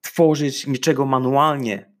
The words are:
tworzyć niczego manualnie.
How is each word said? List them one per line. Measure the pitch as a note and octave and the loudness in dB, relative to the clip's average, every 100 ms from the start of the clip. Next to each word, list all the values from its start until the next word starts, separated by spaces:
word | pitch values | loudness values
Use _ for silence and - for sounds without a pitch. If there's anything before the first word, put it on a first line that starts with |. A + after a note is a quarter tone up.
tworzyć | - - D#3+ D3+ D3 - C#3 | -8 2 2 2 -2 -4 -6
niczego | B2+ D#3+ C3+ C3+ | -2 0 0 0
manualnie. | C3 B2+ C#3 D#3 C#3+ A#2+ G2 - _ | 0 2 2 2 0 -4 -6 -10 _